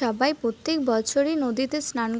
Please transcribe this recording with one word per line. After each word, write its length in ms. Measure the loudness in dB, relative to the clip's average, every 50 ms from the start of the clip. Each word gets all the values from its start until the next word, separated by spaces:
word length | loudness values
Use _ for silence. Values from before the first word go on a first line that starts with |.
সবাই 300 | 0 0 0 2 2 0 0
প্রত্যেক 420 | 0 -2 -4 -4 -2 -2 -2 0 0 2
বছরই 500 | 2 2 0 0 0 2 2 2 2 2
নদীতে 420 | 0 0 0 0 -2 -2 -2 -2 -4
স্নান 320 | -4 -4 -4 -2 -2 -2 -2